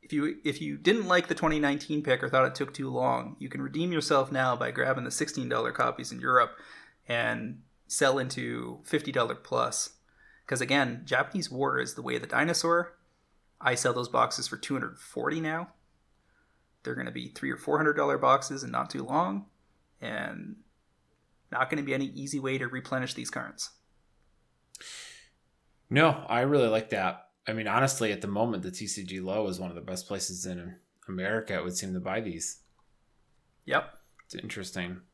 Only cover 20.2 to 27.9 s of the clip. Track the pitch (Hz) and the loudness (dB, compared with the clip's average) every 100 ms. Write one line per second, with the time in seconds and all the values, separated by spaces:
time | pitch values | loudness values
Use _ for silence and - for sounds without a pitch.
20.2 | - - - - _ _ _ _ _ _ | -6 -8 -12 -14 _ _ _ _ _ _
21.2 | _ _ _ 123 127 151 139 135 139 - | _ _ _ -2 0 0 0 -2 -2 -6
22.2 | 139 143 131 131 123 127 127 131 127 - | -6 -4 -2 -2 -2 -6 -4 -2 -2 -6
23.2 | 120 - 120 - - _ _ _ _ _ | -6 -6 -8 -8 -12 _ _ _ _ _
24.2 | _ _ _ _ _ - - - - - | _ _ _ _ _ -20 -16 -16 -16 -20
25.2 | - _ _ _ _ _ _ 127 160 143 | -20 _ _ _ _ _ _ 6 6 4
26.2 | - 117 131 143 117 110 110 104 92 82 | 0 2 4 6 6 4 2 0 0 -2
27.2 | - _ - 110 107 110 131 | -12 _ -6 -4 2 4 4